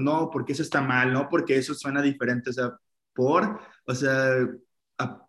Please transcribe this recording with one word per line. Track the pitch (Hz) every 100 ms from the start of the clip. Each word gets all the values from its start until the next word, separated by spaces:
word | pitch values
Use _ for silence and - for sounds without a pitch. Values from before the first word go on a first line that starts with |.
"No, | 135 160 160
porque | 139 127
eso | 143
está | 151 147
mal, | 131 123 127
no, | 131 143
porque | 170 - 135
eso | 127
suena | 143 139 139
diferente", | 139 135 123 123 127
o |
sea, | 127 123 - _ _ _
por, | - 127 170 202 - - - -
o |
sea, | 131 139 135 131 131 123 - _ _ _ -
a-, | 135 -